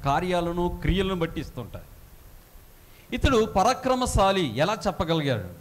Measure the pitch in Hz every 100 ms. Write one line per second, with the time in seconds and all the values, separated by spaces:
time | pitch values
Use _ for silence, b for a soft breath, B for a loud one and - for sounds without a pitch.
0 | 139 147 180 175 170 175 175 - - 180
1 | 190 190 165 165 - - 104 95 - -
2 | - - - - - - - - B B
3 | B 233 - 233 220 196 202 254 254 254
4 | 247 190 190 196 151 107 170 214 202 -
5 | 170 165 143 113 90 -